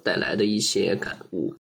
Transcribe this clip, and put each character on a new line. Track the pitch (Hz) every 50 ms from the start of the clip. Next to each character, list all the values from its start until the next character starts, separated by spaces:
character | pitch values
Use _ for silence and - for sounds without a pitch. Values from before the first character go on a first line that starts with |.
| -
带 | - 90
来 | - - 65 85
的 | 104 104
一 | 107 107 107
些 | 107 - - - - - 98
感 | - - - - - - -
悟。 | 95 85 67 - - -